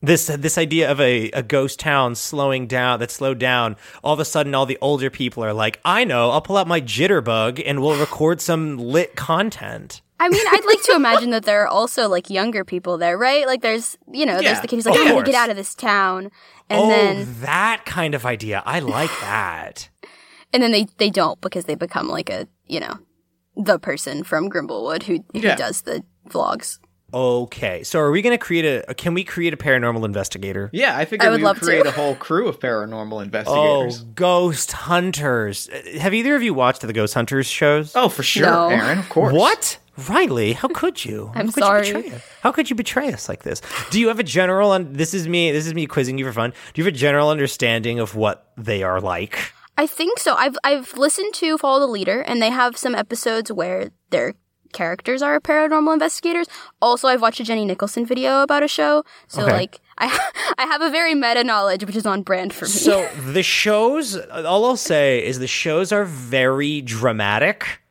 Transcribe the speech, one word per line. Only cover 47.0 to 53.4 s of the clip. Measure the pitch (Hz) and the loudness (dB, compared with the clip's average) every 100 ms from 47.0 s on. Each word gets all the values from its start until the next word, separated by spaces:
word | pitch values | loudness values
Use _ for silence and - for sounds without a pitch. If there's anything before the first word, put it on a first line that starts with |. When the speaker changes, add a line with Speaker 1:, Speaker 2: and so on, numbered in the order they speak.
| 143 143 151 | 2 4 4
Speaker 1:
understanding | 151 139 - 120 113 117 117 | 2 -2 0 0 2 0 -2
of | 110 107 | -4 0
what | 107 95 _ - | 0 0 _ -14
they | 110 104 | -4 -2
are | 95 92 | 0 0
like? | 95 87 101 - - - - - | -2 -4 -4 -8 -10 -12 -10 -2
Speaker 2:
I | 302 | -2
think | - 330 480 | 0 -4 0
so. | - 269 | 0 2
I've, | 262 269 | 0 0
I've | - 285 254 - | 0 0 -2 0
listened | 285 - 403 427 | 0 2 -4 -2
to | 330 311 | -2 0
Follow | 285 269 | 2 2
the | 277 | 2
Leader, | 214 190 214 | 0 -2 -2
and | - 240 | -2 0
they | 226 | 0
have | 254 247 240 | 2 0 0
some | 262 233 | -4 -2
episodes | 208 233 - 220 | -4 -4 -2 -2